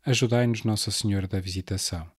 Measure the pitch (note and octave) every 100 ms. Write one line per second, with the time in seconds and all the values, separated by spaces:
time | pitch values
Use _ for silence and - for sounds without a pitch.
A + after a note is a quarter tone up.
0 | - A#2+ A#2+ A#2+ A#2+ A2+ A2+ G#2+ - -
1 | G#2 G2 F#2+ G2 F#2 F#2 - F#2+ - E2+
2 | E2+